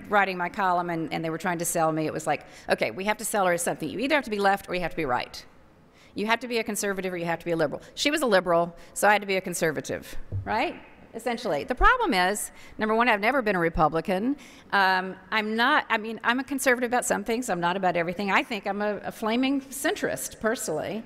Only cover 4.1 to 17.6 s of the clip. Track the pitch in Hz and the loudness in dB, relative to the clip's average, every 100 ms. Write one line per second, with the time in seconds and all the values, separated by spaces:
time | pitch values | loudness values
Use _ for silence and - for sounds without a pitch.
4.1 | 302 254 208 202 196 - 180 165 - 151 | 0 0 0 2 2 -2 -4 -4 -4 -2
5.1 | 120 - - - - - _ _ _ - | -2 -2 -10 -18 -20 -20 _ _ _ -16
6.1 | - 208 226 247 233 220 202 208 190 185 | -6 0 0 0 -4 -2 -2 -2 -2 -4
7.1 | 180 170 165 170 165 156 104 - - 285 | -4 -4 -4 -2 0 0 -2 -12 -4 -2
8.1 | 285 240 196 180 170 170 170 - - 202 | 0 4 4 4 2 2 -4 -14 0 4
9.1 | 208 202 190 185 170 165 139 - 87 - | 4 2 -2 -2 -2 -2 -2 -6 -8 -6
10.1 | - - 98 - 208 311 - - - - | -8 -6 -6 -4 -2 -2 -6 -16 -20 -18
11.1 | 240 247 233 214 151 - - 392 508 440 | -10 -6 -4 -2 -2 -2 4 6 6 4
12.1 | 196 180 208 - - - - 214 220 240 | 2 2 0 -6 -12 -18 -4 0 2 4
13.1 | 214 208 277 214 190 165 170 156 160 165 | 4 4 2 2 2 2 4 2 2 0
14.1 | 185 233 285 - - - 202 190 185 185 | 0 0 -4 -6 -20 -2 2 4 2 0
15.1 | 185 - 220 214 220 240 294 - 220 214 | -8 -4 -2 0 2 4 4 2 -2 -2
16.1 | 226 - 240 262 277 269 240 247 247 - | -4 -2 0 -2 0 2 2 2 0 2
17.1 | 185 202 233 247 180 | 0 0 -2 -2 0